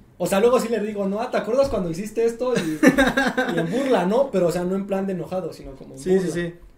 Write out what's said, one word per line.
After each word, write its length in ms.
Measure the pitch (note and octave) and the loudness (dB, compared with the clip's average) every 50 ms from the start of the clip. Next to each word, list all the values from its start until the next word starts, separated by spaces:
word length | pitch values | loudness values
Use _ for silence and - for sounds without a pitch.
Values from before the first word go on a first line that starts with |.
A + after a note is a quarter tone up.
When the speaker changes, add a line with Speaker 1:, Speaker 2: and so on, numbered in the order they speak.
| - - - | -20 -16 -8
Speaker 1:
o 80 | - F3+ | -4 -2
sea, 140 | E3+ G3 G3 | 0 2 4
luego 200 | A3 A#3+ B3+ A3+ | 4 4 4 4
sí 100 | - A3+ | 2 0
le 100 | A#3 G#3 | -2 -2
digo, 280 | G3+ G#3+ G#3 G3+ G3 | -2 -4 -4 -4 -4
"No, 140 | F#3+ G3 G#3+ | -2 -2 -4
ah, 80 | A#3+ B3 | -4 -2
¿te 80 | - | -2
acuerdas 320 | G#3 - G#3+ A#3 C4+ C#4 C#4 | -4 -2 0 2 2 2 2
cuando 220 | A3+ G3+ F3+ E3+ | 0 -2 -2 -4
hiciste 340 | D#3 E3 G#3+ G#3+ - A#3 A3+ | -4 -6 -8 -6 -2 0 0
esto?" 300 | A#3 A#3 - B3+ B3+ A#3+ | 0 0 -2 -2 -2 0
Y, 220 | G3+ E3+ D#3+ D#3 D#3 | 0 -2 -2 0 6
Speaker 2:
<laughs> 760 | - B3+ C4 C#4 C4 A#3+ A#3 C4+ C4+ B3 - B3+ - A#3+ F3+ | 6 6 6 6 2 2 2 0 0 0 0 -2 -2 -2 -2
Speaker 1:
y 40 | E3 | -2
en 100 | E3 D#3+ | -2 -2
burla, 380 | G3+ B3+ C#4 C4 A#3+ F#3+ F3 | -2 -2 2 2 2 2 2
¿no? 240 | F#3 G#3+ C4 C#4 F3+ | 2 2 2 0 2
Pero, 160 | - F#3 F3 | 2 2 2
o 40 | E3 | 2
sea, 120 | E3 F3+ F3 | 0 0 -2
no 100 | F3+ F#3+ | -2 -2
en 140 | G3 G3 | -4 -4
plan 180 | G3 G3 F#3+ F#3+ | -4 -4 -4 -2
de 80 | G3 F#3+ | -4 -4
enojado, 400 | E3+ C#3+ - F3+ F#3+ E3+ D3 - | -6 -6 -6 -6 -6 -6 -8 -12
sino 200 | - C#3 C#3 - | -12 -16 -16 -16
como 180 | - - - C3 | -16 -18 -18 -16
en 60 | C3+ | -8
Speaker 2:
Sí, 100 | C#3 F#3 F#3 | 0 2 2
sí, 20 | |
Speaker 1:
burla. 160 | F#3+ F3+ E3 D#3 | 2 2 0 -2
Speaker 2:
sí. 200 | F3 F3 E3+ F3 - - - - | -4 -4 -6 -8 -12 -20 -20 -16